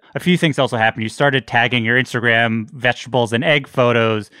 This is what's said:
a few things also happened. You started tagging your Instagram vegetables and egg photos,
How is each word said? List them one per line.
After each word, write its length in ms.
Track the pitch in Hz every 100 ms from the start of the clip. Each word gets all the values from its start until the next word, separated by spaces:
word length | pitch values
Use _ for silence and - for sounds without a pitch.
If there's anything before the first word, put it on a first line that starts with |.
| _ 139
a 40 |
few 160 | - 175
things 200 | 165 139
also 200 | 127 120
happened. 260 | 113 113
You 60 | 110
started 360 | - 143 131 -
tagging 380 | 120 120 123
your 180 | 113 123
Instagram 680 | 127 123 117 113 117 113 107
vegetables 640 | 143 123 120 - 127 117
and 100 | 113
egg 240 | 165 151 139
photos, 600 | - 123 120 113 110 101 -